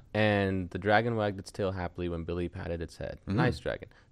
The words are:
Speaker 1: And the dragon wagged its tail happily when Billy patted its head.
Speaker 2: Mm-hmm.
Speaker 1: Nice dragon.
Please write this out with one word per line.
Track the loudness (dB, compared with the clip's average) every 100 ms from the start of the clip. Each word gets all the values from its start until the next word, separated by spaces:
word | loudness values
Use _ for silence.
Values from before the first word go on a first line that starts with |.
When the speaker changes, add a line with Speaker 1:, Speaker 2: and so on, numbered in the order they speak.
| -4
Speaker 1:
And | 2 4 4 2 0 -2
the | -2
dragon | 4 4 4 0
wagged | 0 -2
its | -8
tail | -2 -2
happily | -2 -4 -4 -4
when | -4
Billy | -4 -2 -4
patted | -4 -6 -6
its | -6 -8
head. | -10 -8
Speaker 2:
Mm-hmm. | -2 2
Speaker 1:
Nice | 2 0
dragon. | -4 -6 -8 -20 -14